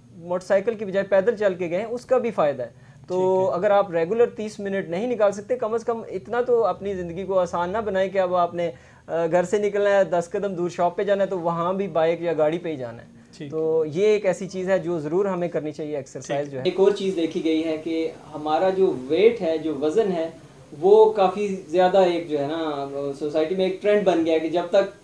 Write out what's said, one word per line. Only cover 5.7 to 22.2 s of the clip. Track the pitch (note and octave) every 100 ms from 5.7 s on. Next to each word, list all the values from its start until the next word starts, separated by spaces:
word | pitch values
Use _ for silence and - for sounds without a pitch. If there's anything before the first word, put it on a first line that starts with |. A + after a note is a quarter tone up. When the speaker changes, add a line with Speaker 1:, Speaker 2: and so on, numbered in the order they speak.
| A3+
Speaker 1:
से |
कम | A3 A3+ G3
इतना | F3+ G3+ A#3+
तो | B3 A#3+
अपनी | G3 F3+ G3 F#3
ज़िंदगी | F3 E3+
को | F#3 F#3+
आसान | F3 F3 F3
ना | G#3+
बनाएं | G#3+ F#3+ F#3+
कि | F#3+
अब | F#3
आपने, | F3+ E3+ F3 E3+ - - - -
अ, | D#3+ E3+
घर | F3 F3
से | A3
निकलना | G#3 G3+ G3+
है, | G3 E3+
दस | F#3 G3
कदम | G3+ G3
दूर | F3 F3
शॉप | F#3 F3 F3+
पे | G3+
जाना | G3
है | F#3+
तो | F#3
वहाँ | E3+ E3+ F3 F#3+
भी | G3
बाइक | D#3+ E3 E3
या | E3+
गाड़ी | D#3 D3+ E3+
पे | E3+
ही | C#3+
जाना | A#2+ A#2
है। | - - - -
Speaker 2:
ठीक | D3
Speaker 1:
तो | D#3+ D#3+ D#3+ D#3
ये | D#3 G#3+ G#3
एक | G3
ऐसी | F3+ F#3
चीज़ | F#3 F#3
है | F#3
जो | E3 E3+
ज़रूर | D3 F3+ G3
हमें | F3+ F3
करनी | D#3+ D3+
चाहिए, | D3 D3+ C#3+
एक्सरसाइज | B2+ C#3 - C#3+
Speaker 2:
ठीक। | D3
Speaker 1:
जो | C3+
है। | F3+
एक | F#3
और | G3+
चीज़ | G3+ F#3+ E3
देखी | D#3+ F#3
गई | D#3+ D#3+
है | D#3+ D#3
कि | E3 D#3+ D#3+ - -
हमारा | D3+ D3+ D#3+ F#3+
जो | F#3+ F3+
वेट | C3 C3 E3 A3+ A#3
है, | E3 D#3+
जो | D#3 C3+
वज़न | D3+ G3 G3+
है, | E3+ E3 - - - - D3
वो | F#3 G#3+ G#3+
काफ़ी | G#3+ F#3 G3 G3+
ज़्यादा | F#3+ D3 F3 F3+ F#3+ F3+
एक | E3+